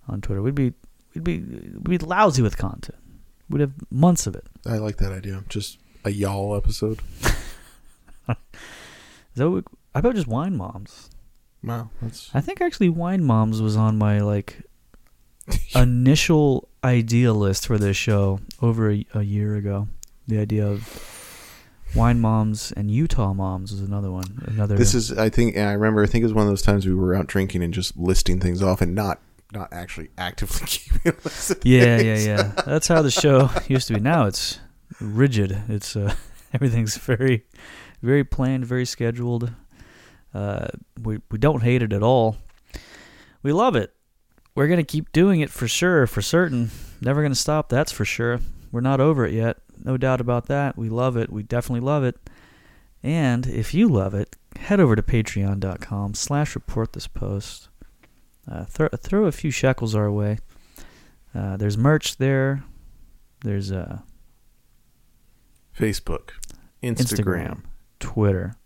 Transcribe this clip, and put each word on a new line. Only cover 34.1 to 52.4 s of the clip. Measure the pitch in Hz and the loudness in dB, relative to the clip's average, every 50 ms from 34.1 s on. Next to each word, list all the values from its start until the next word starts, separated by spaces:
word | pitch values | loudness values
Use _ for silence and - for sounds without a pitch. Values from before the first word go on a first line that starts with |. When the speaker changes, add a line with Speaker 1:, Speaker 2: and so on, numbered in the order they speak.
| 170 165 117 | 2 4 2
Speaker 1:
it's | 101 - - - - - - - - _ _ _ _ - - | 2 0 -4 -6 -6 -8 -10 -16 -20 _ _ _ _ -16 -10
rigid. | 113 107 104 113 135 143 123 107 101 95 98 101 107 110 | -10 -4 2 2 4 4 4 2 0 0 -2 -6 -6 -4
It's, | 104 104 - - - | -6 -6 -6 -6 -6
uh, | 107 101 104 - - - - - | -2 -2 -2 -2 -4 -6 -10 -20
<laughs> | - - _ | -20 -14 _
everything's | - 120 139 127 117 117 113 104 - | -2 0 2 2 2 2 0 -2 -4
very, | - - - 123 107 131 131 123 107 _ _ - - - - - - - - - - | -6 -2 -2 0 2 2 2 2 2 _ _ -20 -20 -20 -20 -20 -20 -20 -20 -16 -6
very | - 117 135 143 139 | 0 2 2 2 2
planned, | - - - 131 127 135 131 127 | 0 -2 -2 0 0 0 -2 -2
very | 117 127 127 127 | -2 -2 -4 -2
scheduled. | 120 - - 120 117 120 120 120 120 120 117 120 120 117 - - - - - - - - - - - - _ _ - - | -4 -4 -2 -2 -2 -2 -2 -4 -4 -2 -2 -4 -6 -8 -12 -20 -20 -20 -20 -20 -20 -20 -20 -20 -20 -20 _ _ -14 -10
Uh, | 98 101 101 101 - - - - - - _ _ - | -6 -6 -4 -4 -6 -6 -8 -10 -14 -20 _ _ -10
we, | 117 110 110 107 - - | -6 -6 -6 -6 -8 -8
we | - | -2
don't | 107 120 147 156 127 | 2 2 2 2 4
hate | 117 120 123 127 | 2 2 2 2
it | 120 107 | 2 0
at | 101 101 | 0 0
all. | 104 117 131 127 113 110 110 - - - - _ _ _ - - - - - - - - - - - _ _ _ | 2 4 4 4 4 2 0 -4 -14 -18 -20 _ _ _ -20 -18 -18 -18 -20 -20 -20 -20 -20 -20 -20 _ _ _
We | - 139 | -2 0
love | 147 180 226 254 185 | 2 2 2 2 2
it. | 120 101 - _ _ _ _ _ _ _ _ _ _ _ _ _ | 0 -2 -2 _ _ _ _ _ _ _ _ _ _ _ _ _
We're | 127 139 151 | 0 2 2
gonna | 180 175 | 2 2
keep | 156 - - 151 160 - | 0 0 -2 -6 -4 0
doing | - 151 180 202 190 160 | 2 4 4 6 4 2
it | 151 - | 0 -2
for | - - 123 113 | -4 -6 -4 -4
sure, | - - 175 180 180 156 127 | -2 0 2 4 4 4 4
for | 113 - 107 | 4 2 -4
certain. | 95 - - 170 180 160 131 120 120 110 - - - - - - | -2 2 2 2 2 2 0 -2 -2 -4 -6 -12 -16 -16 -12 -6
Never | - 123 139 151 | -2 -2 0 0
gonna | 151 147 131 | 0 0 0
stop, | - - - 151 156 147 - | -2 0 0 0 -2 0 0
that's | 117 131 156 - | 0 0 0 -2
for | - - 107 | -2 -4 -4
sure. | - - - 117 117 120 123 - - - - - - | -4 -2 -2 -2 -2 -2 -2 -4 -6 -6 -12 -14 -8
We're | - 117 | -6 -2
not | 123 131 139 131 | 0 0 2 4
over | 131 156 160 135 117 | 4 4 4 2 0
it | 80 85 | 0 0
yet. | 113 113 117 - - - _ - - - | 0 0 -2 -2 -4 -12 _ -20 -10 -6
No | - 131 127 | -4 -2 0
doubt | 131 131 131 127 | 0 0 0 0
about | 120 123 120 120 - | 0 0 -2 -2 -2
that. | - 143 143 143 135 - - | -2 -2 -2 -2 -2 -4 -4
We | 113 110 | -6 -4
love | 113 120 127 131 123 117 | -2 0 0 0 0 -2
it. | 113 - | -4 -4
We | - 107 | -6 -10
definitely | 104 - 120 120 120 - 127 120 | -8 -4 -4 -4 -2 -2 -4 -2
love | 123 135 147 147 135 | -2 0 0 0 0
it. | 123 - - - - - - | -2 -2 -4 -16 -20 -20 -20